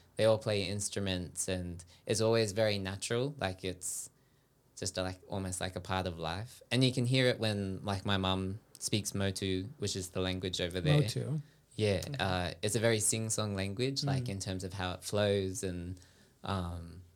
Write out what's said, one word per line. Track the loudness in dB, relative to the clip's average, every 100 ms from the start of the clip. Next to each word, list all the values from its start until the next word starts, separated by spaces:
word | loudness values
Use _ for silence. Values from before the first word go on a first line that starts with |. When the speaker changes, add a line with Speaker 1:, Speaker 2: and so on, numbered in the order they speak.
| -10 2
Speaker 1:
they | 4
all | 4
play | 2 0
instruments | 0 -2 -4 -2 0 -2 -2 -6 -2
and | -2 -4 -8 -12 -10 -2
it's | 2
always | 4 4 2
very | 2 2 2
natural. | -2 -4 -2 0 -2 -2
Like, | -4 -2
it's | -6 -4 -6 -8 -10 _ _ _ _ _ _ -8
just, | -4 -2
uh, |
like, | -2 -4 -6
almost | -4 -2 -2
like | -4 -4
a |
part | -2 0 0
of | -2
life. | -4 -4 -8 -12 0
And | 4
you | 4
can | 4 2
hear | 4 4
it | 4
when, | 2 0 -2 -2
like, | -2 -2 0
my | 2
mum | 2 2 -2 -6 -12 -10
speaks | -2 -2 -2
Motu, | -2 -2 0 -2 -2 -4 -4
which | -4 -2
is | -4
the | -2
language | -2 0 -2 -2
over | -2 0
there. | 4 4
Speaker 2:
Motu. | 4 0 -2 -4 -6 -18 _ 0
Speaker 1:
Yeah, | 2 2 0
Speaker 2:
Okay. | -2
Speaker 1:
uh, | 0 0 -2 -2
it's | 0 2
a |
very | 4 4
sing-song | 2 0 0 0 0 0
language, | -2 0 -2 0
like, | 0 0 0
Speaker 2:
Mm. | -4
Speaker 1:
in |
terms | -4 -4 -4
of |
how | -4 -4 -4
it | -2
flows | 2 4 4 2 -2
and, | -4 -4 -6 -10 -14 -20 -20 _
um, | -4 -2 -2 -6 -10 -14 -20